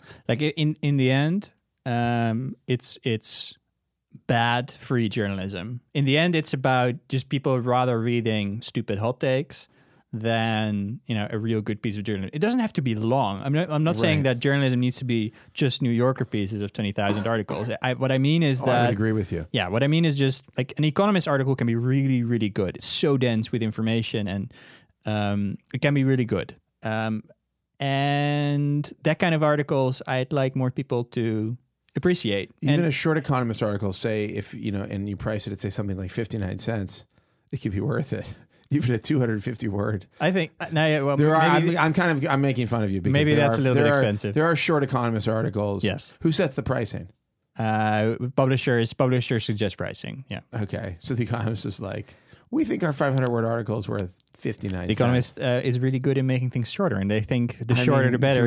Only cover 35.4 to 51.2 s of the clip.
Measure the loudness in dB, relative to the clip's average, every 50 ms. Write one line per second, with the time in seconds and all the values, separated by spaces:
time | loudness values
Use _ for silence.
35.4 | -4 -6 -8 -6 -6 -6 -4 -4 -4 -4 -6 -6 -8 -8 -6 -6 -6 -4 -4 -6
36.4 | -4 -4 -6 -6 -4 -4 -4 -4 -6 -8 -10 -16 -18 _ _ _ _ _ _ _
37.4 | _ -12 -12 -6 -6 -4 -4 -2 -2 -2 -2 -2 -2 -4 -6 -8 -8 -10 -14 -16
38.4 | -20 _ _ _ _ -2 -2 0 2 0 0 0 0 0 0 2 2 0 0 -2
39.4 | -4 -6 -8 -6 -6 -4 -2 -2 -2 -2 -2 -4 -6 _ _ -2 0 0 2 0
40.4 | -2 -2 _ -12 -10 -2 0 2 2 4 2 2 2 2 2 4 4 4 6 6
41.4 | 6 6 4 4 4 2 2 2 2 2 2 2 2 2 2 0 0 0 2 2
42.4 | 2 2 2 0 0 0 0 0 0 0 0 0 0 2 2 4 4 4 4 4
43.4 | 4 4 2 2 2 4 4 4 4 4 4 4 4 2 0 0 -2 0 2 2
44.4 | 4 4 2 2 2 2 2 2 2 0 0 0 0 0 0 0 0 0 0 0
45.4 | 0 -2 -2 -2 -2 0 -2 0 0 -2 -2 -2 -8 -12 -12 -2 0 0 2 2
46.4 | 0 0 0 -4 -2 -2 -2 -2 -2 -4 -6 -10 -10 -12 _ _ _ _ _ _
47.4 | _ _ -6 -2 0 0 2 2 2 2 2 2 2 2 0 -2 -4 -2 2 2
48.4 | 4 4 2 2 2 2 2 2 2 0 0 0 2 2 2 0 0 0 -2 -2
49.4 | 0 -2 -2 -2 -2 -4 -2 -4 -8 -8 -8 -10 -10 -10 -12 -12 -12 -12 -12 -12
50.4 | -12 _ -6 -6 -6 -4 -6 -8 -8 -8 -10 -10 -6 -4 -2 -2